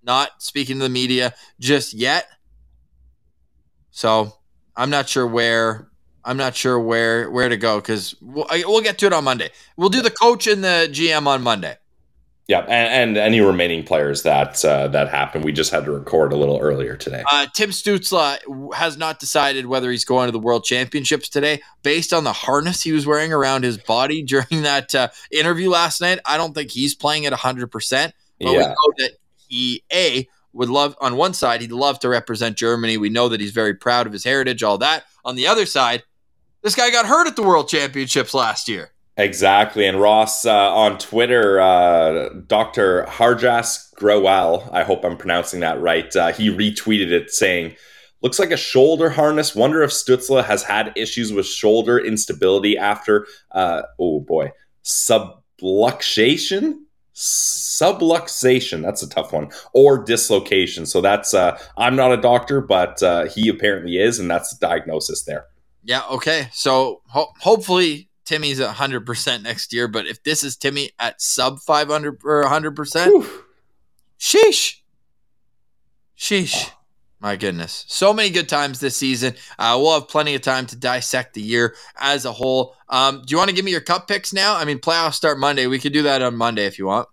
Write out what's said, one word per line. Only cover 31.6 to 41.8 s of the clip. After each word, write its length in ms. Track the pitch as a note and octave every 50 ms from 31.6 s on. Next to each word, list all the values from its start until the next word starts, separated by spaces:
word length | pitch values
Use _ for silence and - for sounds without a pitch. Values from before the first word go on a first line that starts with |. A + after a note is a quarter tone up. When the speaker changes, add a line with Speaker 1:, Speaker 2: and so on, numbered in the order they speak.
| A#2+ A2+ A#2
Speaker 1:
love 260 | B2 C#3 C#3+ C3+ -
to 80 | -
represent 480 | B2 B2 A#2 - - A2+ G#2 A#2 A2+ G#2
Germany. 400 | - A2+ A2+ A#2+ A#2 A2+ A2+ A2+
We 140 | A2 G#2 G#2
know 180 | A2 A#2+ A#2+
that 140 | B2 A2+ G#2
he's 100 | G2+ G2+
very 220 | G2+ A#2 A2 G#2 G2
proud 340 | - - B2 B2 B2 A#2
of 60 | A2 G#2
his 100 | G2 -
heritage, 400 | B2 C3+ C#3 C3 B2+ B2 A2+ A2+
all 140 | G#2+ G2+
that. 260 | G2 B2 D3 D#3+ D3+ - _ _ _ _
On 100 | B2 B2+
the 120 | B2 C3
other 180 | F3 A3+ A3 G3
side, 380 | - - C#3 C3 A#2 A#2+ A#2+ _ _ _ _ _ _ _ _ _ _ _ _
this 140 | - G#3+ -
guy 160 | B3+ A#3+ A#3+
got 160 | A#3+ A#3+ A3+
hurt 200 | G#3 C#4 E4 F4
at 80 | D#4+ G#3+
the 80 | B3+ G#3+
World 240 | F#3+ F3+ D#3 -
Championships 640 | - - D3+ C#3 C3+ C3 C#3 C3+ B2+ - C#3 B2 - -
last 360 | C3+ A#2+ A2 G#2+ - - A#2+
year. 220 | G#2+ F2+ D2+ _ _ _ _ _ _
Speaker 2:
Exactly. 680 | - G2+ G2+ F#2 F2+ G2 F#2+ G2 G#2 G#2+ G#2+ - A2 G2+
And 120 | F#2+ F#2+ F#2+
Ross, 460 | G2+ G#2 G#2+ A2 A2 A2 - - -
uh, 280 | A#2 G#2+ G#2 G2+ G2+ F2
on 220 | A2 G#2+ G#2 G2 -
Twitter, 600 | - - G#2+ A2+ A#2+ A#2+ B2 A#2+ G#2+ G2+ G2 F#2+
uh, 680 | F#2 F#2 F#2 F2+